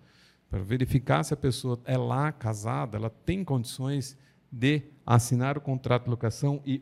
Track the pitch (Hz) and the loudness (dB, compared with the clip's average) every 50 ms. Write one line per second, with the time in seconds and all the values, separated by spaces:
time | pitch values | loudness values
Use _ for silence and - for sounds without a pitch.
0 | - - _ _ - _ _ _ _ - - 98 95 98 117 123 127 - - 135 | -20 -20 _ _ -20 _ _ _ _ -6 -4 -4 -2 -2 0 0 0 2 2 2
1 | - - 139 151 156 - 151 - - 135 117 - - 127 123 120 - - 131 127 | 2 4 2 2 2 0 -2 0 0 0 0 0 -2 -4 -4 -4 -2 -2 0 0
2 | 123 120 123 131 147 156 151 127 120 113 110 104 104 113 127 143 147 123 - 107 | 0 0 0 0 0 -2 -4 -4 -4 -4 -2 -2 -4 -4 -4 -4 -4 -4 -4 -4
3 | 110 113 - - - - 175 196 185 170 139 127 113 - - - 131 135 143 143 | -4 -4 -6 -8 -4 -2 -2 -2 0 0 0 -2 -2 -4 -6 -6 -4 -2 -2 -2
4 | 127 - - - - _ _ _ _ - 139 117 120 139 151 151 143 - - - | -4 -6 -10 -18 -20 _ _ _ _ -14 -6 0 2 2 2 2 0 -6 -18 -10
5 | - - 120 117 117 - 127 120 127 135 143 147 - - 135 127 - 120 123 120 | 0 4 6 6 6 4 2 2 2 0 -2 -2 -2 -4 -4 -2 0 2 0 2
6 | 123 120 120 117 - 110 - - 143 143 143 143 143 139 131 135 | 2 0 -4 0 0 -2 0 0 0 0 0 0 -2 -2 -2 -2